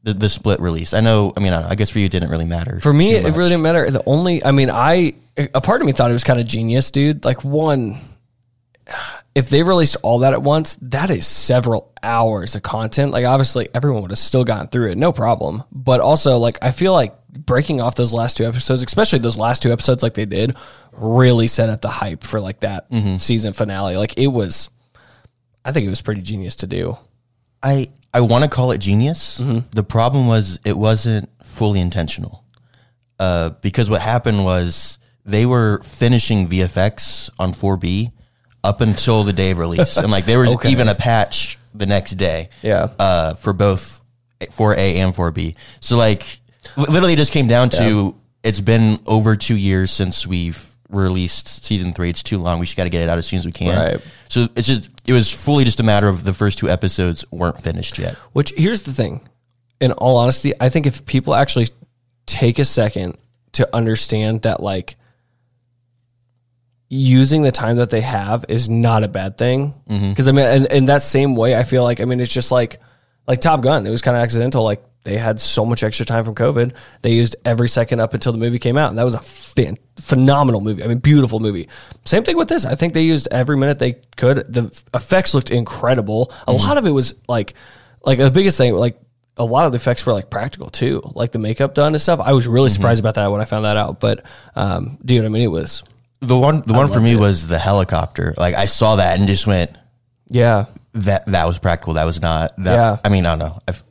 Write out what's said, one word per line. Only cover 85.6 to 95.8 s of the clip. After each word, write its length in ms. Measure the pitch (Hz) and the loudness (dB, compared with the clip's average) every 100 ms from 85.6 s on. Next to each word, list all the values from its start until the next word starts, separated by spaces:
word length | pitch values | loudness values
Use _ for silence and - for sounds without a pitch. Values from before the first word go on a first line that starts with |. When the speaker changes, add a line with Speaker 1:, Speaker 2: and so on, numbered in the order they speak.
| 113 - 120 127 104 107 123 - - | -2 -4 0 0 0 -2 -2 -4 -2
Speaker 2:
A 60 | |
Speaker 1:
Mm-hmm. 140 | 123 101 | 0 2
Speaker 2:
lot 120 | 294 | 2
of 80 | 214 | 2
it 40 | |
was, 220 | 139 120 - - | 0 -2 -6 -4
like, 240 | 120 101 - - - _ _ | -4 -4 -10 -20 -20 _ _
like, 120 | - 127 | 0 4
the 120 | 135 | 4
biggest 260 | 135 196 - | 4 2 2
thing, 180 | 123 | 2
like, 240 | 85 120 - _ _ _ - | 2 0 -2 _ _ _ -6
a 80 | |
lot 220 | 117 127 165 | 0 2 2
of 60 | |
the 40 | 127 | 0
effects 300 | - 120 - | -2 -2 0
were, 60 | |
like, 160 | 107 90 | -2 -2
practical, 400 | 113 127 - - | -8 -8 -10 -14
too. 320 | - 127 135 - | -4 -2 -2 -6
Like, 180 | - 117 | -6 -4
the 60 | 117 | -4
makeup 360 | 107 110 139 | -4 -2 -2
done 180 | 139 147 | 2 2
and 60 | 156 | 2
stuff. 200 | 165 165 | 0 0
I 100 | - | 4
was 140 | 135 120 | 2 4
really 220 | 117 131 | 4 4
Speaker 1:
Mm-hmm. 60 | |
Speaker 2:
surprised 260 | 101 117 117 | 4 2 2
about 160 | 110 107 | 0 0
that 140 | 101 | -2
when 100 | 101 | -2
I 20 | 107 | -2
found 180 | 107 107 | -2 0
that 100 | 107 | 0
out. 240 | 104 - | -2 -2
But, 240 | 110 107 - - - - | -2 -2 -8 -20 -14 -6
um, 400 | 98 90 90 139 | -4 -4 -6 -10
dude, 200 | 127 123 110 | 2 2 2
I 20 | |
mean, 140 | 107 | 0
it 60 | 120 | 0
was 340 | 82 73 - | -2 -6 -10